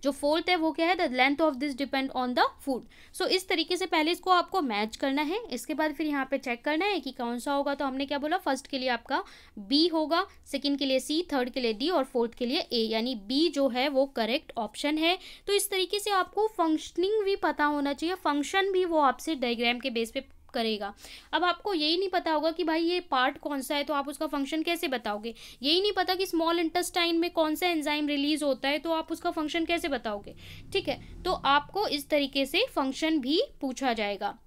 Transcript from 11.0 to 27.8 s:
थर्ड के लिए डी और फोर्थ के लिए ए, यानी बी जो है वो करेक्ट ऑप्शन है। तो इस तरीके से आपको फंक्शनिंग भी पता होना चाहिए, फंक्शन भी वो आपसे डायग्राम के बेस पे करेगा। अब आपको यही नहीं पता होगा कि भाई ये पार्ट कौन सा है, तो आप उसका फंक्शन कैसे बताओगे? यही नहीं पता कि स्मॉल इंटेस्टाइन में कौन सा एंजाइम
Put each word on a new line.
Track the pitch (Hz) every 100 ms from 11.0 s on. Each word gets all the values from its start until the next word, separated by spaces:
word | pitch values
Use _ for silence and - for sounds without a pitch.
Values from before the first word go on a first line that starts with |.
| 254 302 359
थर्ड | 285 247
के | 254
लिए | 247
डी | 214 285
और | 359
फोर्थ | 262 254 233
के | - 240
लिए | 269
ए, | - 240 220
यानी | 220 233 247
बी | 196 269 330
जो | 285 277
है | 240 277
वो | 269 277
करेक्ट | - 214 269 - -
ऑप्शन | 220 - 294 311
है। | 330 370 - - -
तो |
इस | 403 403
तरीके | 381 370 415
से | 415
आपको | 392 359 - 427
फंक्शनिंग | - 330 311 - - 370 440
भी | 392 392
पता | 349 285 294
होना | 294 285
चाहिए, | 285 320 370
फंक्शन | 330 294 277 392 392
भी | 370 359
वो | 320
आपसे | 285 247 - 320
डायग्राम | 240 233 240 240
के | 262
बेस | 233 226
पे | 269 262 - -
करेगा। | 262 226 214 202 208 - - -
अब | 311
आपको | 359 349 -
यही | 370 302 339
नहीं | 392
पता | 359 349
होगा | 311 311
कि | 320
भाई | 330 320
ये | 339 359
पार्ट | 349 269 254 285
कौन | 302 285
सा | 254 294
है, |
तो | 285
आप | 294 277
उसका | 302 311
फंक्शन | 294 269 320
कैसे | 320 339 349
बताओगे? | 254 220 208 226 226 - -
यही | 262 339
नहीं | 403
पता | 392 359 370
कि | 381
स्मॉल | 330 330 339
इंटेस्टाइन | 330 359 349 - 339 339
में | 349
कौन | 339 311 311
सा | 359
एंजाइम | 339